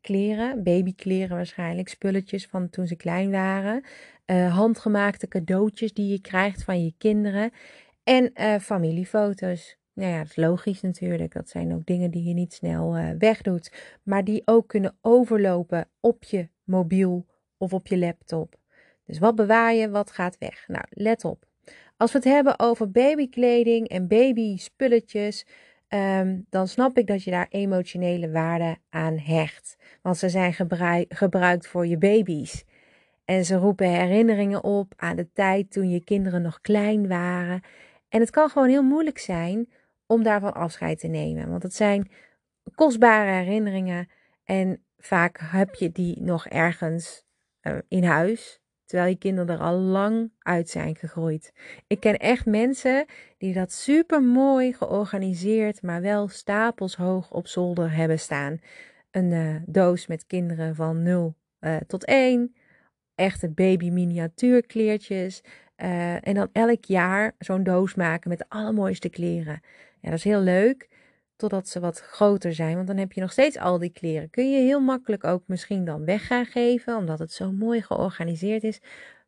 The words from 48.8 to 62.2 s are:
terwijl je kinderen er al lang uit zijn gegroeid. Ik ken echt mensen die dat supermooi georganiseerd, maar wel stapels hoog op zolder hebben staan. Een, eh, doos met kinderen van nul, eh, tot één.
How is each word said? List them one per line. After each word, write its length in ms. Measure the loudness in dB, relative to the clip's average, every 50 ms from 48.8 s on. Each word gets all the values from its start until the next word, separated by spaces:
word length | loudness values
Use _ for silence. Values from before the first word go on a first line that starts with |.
| _
terwijl 240 | _ -2 0 2 2
je 80 | 0
kinderen 380 | 0 -2 -2 -2 -2 -2 -2 -4
er 60 | -2
al 160 | -2 0 0
lang 540 | 0 2 2 2 2 0 0 0 -2 -2 -4 _ _
uit 300 | -4 -2 0 0 -2 -4
zijn 260 | -6 -6 -6 -6 -6
gegroeid. 580 | -8 -10 -10 -8 -4 -4 -4 -4 -4 -8 -14 _ -20 -20 -20 -20 -12 _
Ik 120 | -6 -4 0
ken 180 | 2 2 2
echt 280 | 2 2 0 0 2 0
mensen 600 | 0 0 2 2 0 0 -2 0 0 0 0 -2 -4 -8 -20 -20 _ _
die 160 | -8 -6 -4 -2
dat 180 | -2 -4 -4
supermooi 1000 | -6 -6 0 2 4 4 4 4 2 2 4 4 4 4 4 4 4 2 2 0 -2
georganiseerd, 1080 | -4 -4 -2 -2 -2 -2 -2 -4 -4 -4 -4 -4 -2 0 0 0 2 0 0 -4 -6
maar 200 | -6 -6 -6 -4
wel 260 | -2 -2 0 0 -2
stapels 680 | -4 -8 -10 -6 -2 0 0 0 0 -2 -4 -6 -8 -4
hoog 360 | -2 -2 0 0 -2 -4 -6
op 160 | -8 -8 -8
zolder 440 | -6 -4 -4 -2 -2 -2 -2 -2 -2 0
hebben 260 | 0 0 0 0 -2
staan. 400 | -2 -4 -6 -4 -4 -4 -6 -8 _ -16 -20 -20 -20 -20 _ _ _ _
Een, 200 | -4 -2 0 0
eh, 240 | 0 0 0 -2 -4 -6 -6
doos 420 | -2 2 4 4 4 2 0 -2
met 180 | -8 -10 -10 -8
kinderen 500 | -6 -6 -4 -4 -4 -4 -4 -4 -4 -4
van 280 | -4 -4 -2 -2 0 0
nul, 320 | 0 2 0 0 -2 -6 _ _ _ _ _
eh, 180 | -6 -4 -4 -4 -6
tot 180 | -8 -8 -6 -2
één. 500 | 2 2 4